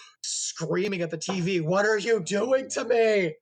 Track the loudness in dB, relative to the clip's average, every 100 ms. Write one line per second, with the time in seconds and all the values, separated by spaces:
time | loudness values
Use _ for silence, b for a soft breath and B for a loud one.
0 | B B -8 -6 -6 -6 -4 -2 -2 -2
1 | -4 -6 -6 -4 0 0 0 2 2 2
2 | 2 0 0 -2 2 0 0 -4 0 4
3 | 4 4 2 -2